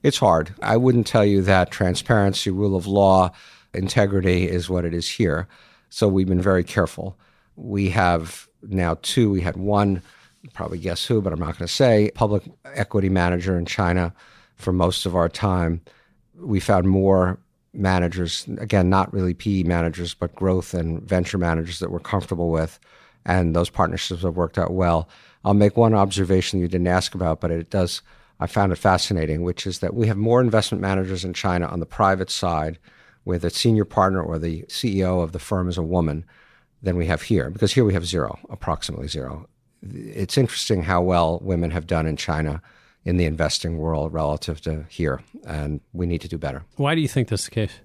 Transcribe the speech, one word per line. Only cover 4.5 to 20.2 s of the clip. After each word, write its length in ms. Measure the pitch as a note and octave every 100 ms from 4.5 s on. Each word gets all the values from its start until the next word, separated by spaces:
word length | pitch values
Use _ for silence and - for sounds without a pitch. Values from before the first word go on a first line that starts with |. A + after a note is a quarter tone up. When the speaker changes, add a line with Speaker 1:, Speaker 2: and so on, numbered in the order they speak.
| F2 F2
Speaker 1:
what 160 | F2+ E2+
it 80 |
is 160 | E2+ E2
here. 380 | - F#2+ D2+ G2 - _ _ _
So 180 | - G#2
we've 200 | F#2+ F#2+
been 140 | F2+
very 220 | F#2+ F#2
careful. 540 | E2+ - E2 - F#2 - _ _ _ -
We 340 | A#2 G2+ F#2+
have 580 | F2+ F2+ E2+ E2 - - _
now 380 | - F#2+ F2 D#2+
two. 300 | - - A2
We 100 | F#2+
had 160 | F2 F2+
one, 460 | G2 G2+ G2+ F#2 - _ _ _
you 60 | -
probably 240 | - D#2 F2
guess 280 | F2 F2 -
who, 140 | A2+
but 140 | F#2
I'm 60 | D#2+
not 180 | D#2+ D#2+
gonna 100 | E2+
say, 440 | - C3 A2 G#2
public 300 | - G#2+ G2+ - _ -
equity 440 | - G2+ G#2+ F#2+
manager 480 | F#2 F2 F2+ F2+ F2
in 80 | F2
China 480 | - F2+ F2+ F2 - - - _ _
for 160 | -
most 360 | F2+ F2 - F#2
of 80 | F2
our 140 | E2+
time. 520 | - G#2 F#2 E2 E2+ _ _ _ _ _ -
We 240 | F3 G2+
found 280 | - F#2+ F#2
more 520 | F#2+ G2 F#2+ F#2 F#2 _ _ _
managers, 720 | - F#2+ F#2 F2 F#2 E2+ - - -
again, 300 | A2+ G2+ F2+
not 240 | F#2+ F#2+
really 200 | G2+ F#2
P 280 | F2 G#2 G2
E 20 |
managers, 500 | F2 E2+ E2 D#2+ E2+
but 220 | -